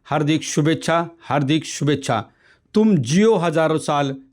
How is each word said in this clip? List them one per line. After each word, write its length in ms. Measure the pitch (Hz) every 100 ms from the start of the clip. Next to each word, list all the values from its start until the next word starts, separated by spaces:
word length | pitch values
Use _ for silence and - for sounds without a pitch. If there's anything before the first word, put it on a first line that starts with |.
हार्दिक 380 | - 151 147 156
शुभेच्छा, 600 | - - 151 160 - 165 170 -
हार्दिक 440 | - 143 135 156 151
शुभेच्छा. 560 | - 147 139 - 117 101 _ _ _ _ 214
तुम 200 | 220 190
जियो 400 | 113 165 214 214
हजारो 420 | 170 156 160 160
साल, 360 | - 147 139 135 -